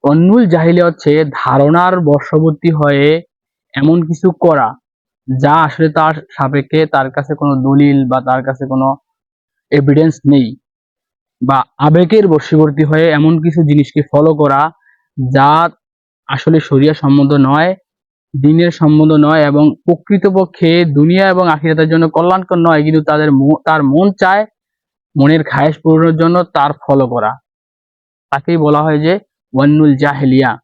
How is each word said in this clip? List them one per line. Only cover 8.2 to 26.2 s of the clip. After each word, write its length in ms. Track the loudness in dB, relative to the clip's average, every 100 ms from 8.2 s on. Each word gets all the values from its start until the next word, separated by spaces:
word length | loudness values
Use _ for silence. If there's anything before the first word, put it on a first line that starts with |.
তার 220 | -2 -4
কাছে 240 | -4 -8 -6
কোনো 300 | -2 -2 -4 _ _ _ _ _ _ _
এভিডেন্স 500 | -2 2 2 0 0 0
নেই, 300 | 0 0 -8 _ _ _ _ _ _ _ _ -2
বা 180 | -2 -4 -4
আবেগের 500 | 0 2 2 2 2
বশবর্তী 560 | 0 0 0 0 0
হয়ে 260 | -2 0 0
এমন 300 | 2 0 0
কিছু 220 | 0 0
জিনিসকে 400 | 0 0 0 -4 -2
ফলো 220 | 0 0
করা 380 | 0 0 0 -2 _ _ _ _ -8 -2
যা 380 | 0 2 2 -2 _ _ _ _ _ -10
আসলে 340 | -6 0 0
শরিয়া 340 | 0 0 2
সম্মত 400 | 0 0 2 2 2
নয়, 380 | 0 0 -2 -6 _ _ _ _ _ -2
দিনের 280 | 0 2 0
সম্মত 420 | 0 2 4 4
নয়, 300 | 2 2 2
এবং 320 | 0 2 0 0
প্রকৃতপক্ষে 1000 | -4 -4 -2 -2 0 0 -4 -2 0 0
দুনিয়া 440 | 0 0 2 2 0
এবং 200 | 0 -2
আখিরাতের 400 | -2 -2 0 0
জন্য 200 | 0 0
কল্যাণকর 480 | 0 0 -2 -2 -2
নয়, 260 | 0 0
কিন্তু 200 | 0 -2
তাদের 300 | 0 -2 0
ম-, 300 | 0 2 0
তার 180 | -2 -2
মন 300 | 0 0 0 0
চায় 260 | 0 0 -4 _ _ _ _ _ _ 0
মনের 220 | 2 0
খায়েশ 340 | -2 -2 -2 -2
পূরণের 340 | 0 2 0
জন্য 260 | 0